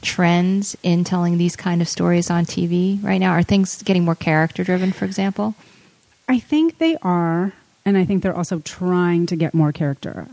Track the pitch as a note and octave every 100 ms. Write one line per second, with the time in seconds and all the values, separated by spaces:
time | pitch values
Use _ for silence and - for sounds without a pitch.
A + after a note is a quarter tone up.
0 | - - F3 F3 F3+ F#3+ G3+ - F3+ E3+
1 | F3 F#3 F3 E3+ F3 - F#3 E3+ E3 -
2 | F3 F3 F3 F3 E3+ - F3 F3 F#3 G3
3 | G3+ F#3+ F#3 E3+ F3 G3 F#3+ - - F#3
4 | E3+ E3 - D#3 D#3+ - F3+ F3+ F#3 F#3+
5 | F#3+ F#3+ G3 G3 G#3 G#3+ - - _ _
6 | _ _ - B3+ - D4+ E4 - E4 E4
7 | F#3 F3 E3+ E3 F#3+ - _ _ G3 G3
8 | F3+ G3 F#3+ F3 F3 E3+ - - F3+ F3+
9 | F3 E3+ E3+ F3 E3 E3 D3+ D3 D3 C#3
10 | - - D#2